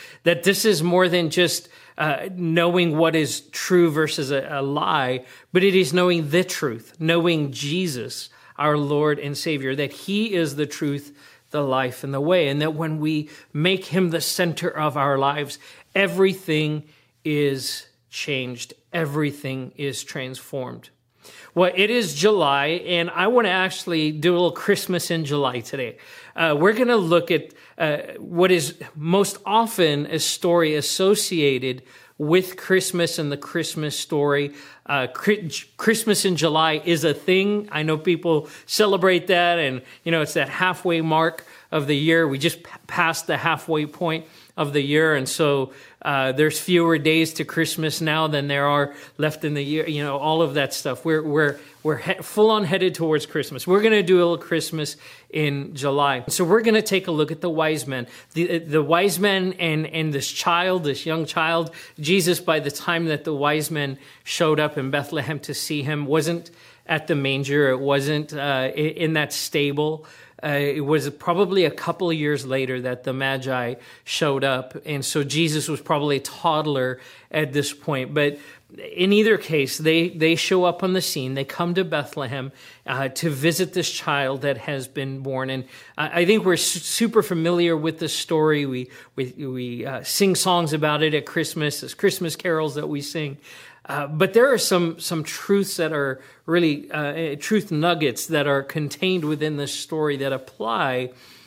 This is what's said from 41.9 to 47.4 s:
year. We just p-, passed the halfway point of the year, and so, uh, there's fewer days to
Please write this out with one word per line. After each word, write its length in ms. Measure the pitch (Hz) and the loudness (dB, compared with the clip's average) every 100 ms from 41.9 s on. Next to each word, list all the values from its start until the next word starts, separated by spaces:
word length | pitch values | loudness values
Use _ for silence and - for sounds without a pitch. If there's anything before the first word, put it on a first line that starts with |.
| 143 | 0
year. 320 | 156 165 160 | 4 4 2
We 100 | 139 | 0
just 240 | 160 - | -2 -4
p-, 80 | - - - | -14 -20 -8
passed 400 | - 165 160 - | 0 0 0 -4
the 120 | 147 | -2
halfway 480 | 165 151 - 156 147 | 0 -2 -2 -2 -2
point 400 | - 170 160 160 - - - | -4 -2 -2 -8 -20 -12 -6
of 160 | 147 | -2
the 80 | 147 | 0
year, 340 | 139 147 160 147 | 2 4 4 2
and 120 | 131 | 0
so, 440 | - 151 139 131 - - - | 0 2 2 -2 -8 -20 -8
uh, 280 | - 139 131 | -2 0 0
there's 280 | 131 151 156 | 2 2 2
fewer 380 | - 175 170 160 | 2 4 6 4
days 340 | 151 160 156 | 4 4 2
to 120 | - | -2